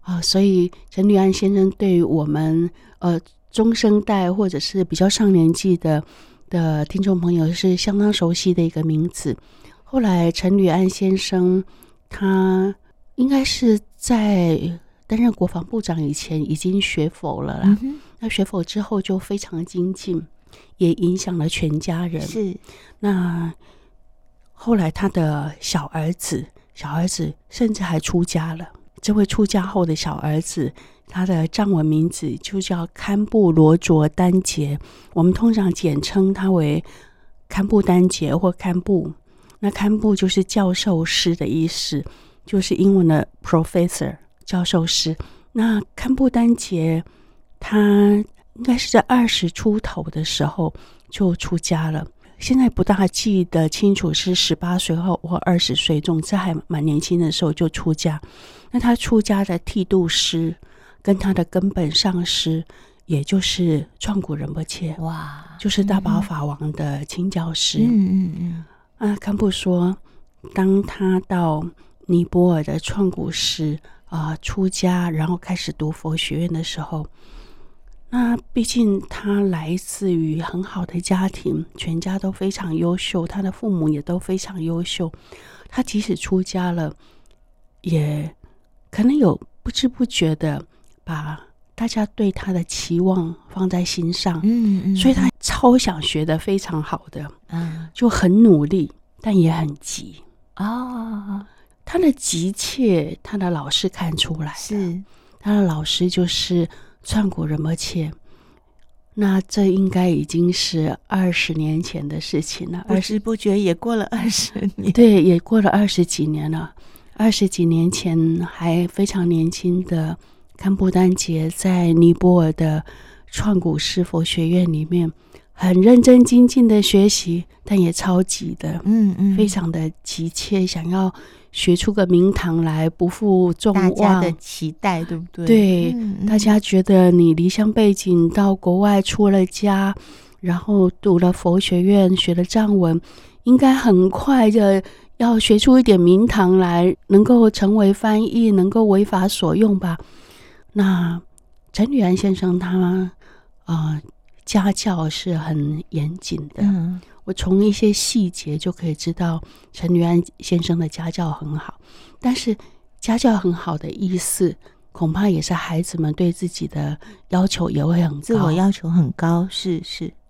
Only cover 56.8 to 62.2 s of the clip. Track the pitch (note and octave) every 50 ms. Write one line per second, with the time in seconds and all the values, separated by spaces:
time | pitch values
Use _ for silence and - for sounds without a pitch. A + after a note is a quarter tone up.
56.8 | C#3+ D#3 D3 D3 D3+ - F3+ F3 E3+ D#3+ - - F3+ D#3 D3+ - F3 D#3 - -
57.8 | - E3 D#3 - - E3+ D#3 D3+ - - - - - - - - - - - B3
58.8 | - A#3+ A#3+ - - - A#3 A3 G#3 - G#3 G3 G3 - F3 E3+ - - - G#3+
59.8 | F#3 - G3 F#3+ F3 E3 - - - - - E3 E3 D#3+ E3 _ - _ _ -
60.8 | - _ - _ _ - G3 F#3 - G3 F#3+ F#3+ E3 - - F#3 F3+ G3 G3 F#3+
61.8 | E3+ D3 D#3 - - G3 F3+ F3